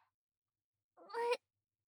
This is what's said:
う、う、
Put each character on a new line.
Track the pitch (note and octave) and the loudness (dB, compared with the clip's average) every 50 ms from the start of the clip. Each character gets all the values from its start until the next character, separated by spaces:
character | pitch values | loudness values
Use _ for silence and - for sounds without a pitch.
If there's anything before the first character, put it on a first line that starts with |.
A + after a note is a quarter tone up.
| _ _ _ _ _ _ _ _ _ _ _ _ _ _ _ _ _ _ _ - | _ _ _ _ _ _ _ _ _ _ _ _ _ _ _ _ _ _ _ -20
う、 | E4 | -16
う、 | F4 G#4 A#4 A#4 A#4+ B4 - _ _ _ _ _ _ _ _ _ | -8 -4 0 2 2 0 0 _ _ _ _ _ _ _ _ _